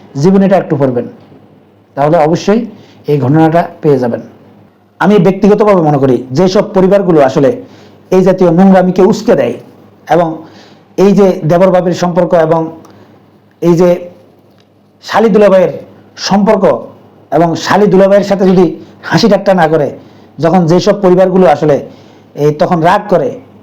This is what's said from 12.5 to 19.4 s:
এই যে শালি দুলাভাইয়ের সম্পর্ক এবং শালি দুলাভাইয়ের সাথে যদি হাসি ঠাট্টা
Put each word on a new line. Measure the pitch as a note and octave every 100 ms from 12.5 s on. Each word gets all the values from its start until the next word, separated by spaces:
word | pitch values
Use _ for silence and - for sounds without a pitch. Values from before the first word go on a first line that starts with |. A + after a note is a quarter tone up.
| E3 D#3+ - - - _ _ _ _ _ _
এই | E3+ E3+
যে | F3+ F3+ - - _ _ _ _ _ _ _ _
শালি | - G3 A3+ G#3
দুলাভাইয়ের | G3+ F#3+ F3 - - - - - -
সম্পর্ক | G3 G#3 G3+ F3+ A#2 - - - _ _ D3
এবং | E3+ E3 -
শালি | F#3 G3+
দুলাভাইয়ের | F#3 G3 G3+ F#3+
সাথে | F#3+ F#3
যদি | F#3 E3 - - - -
হাসি | E3 A3
ঠাট্টা | G3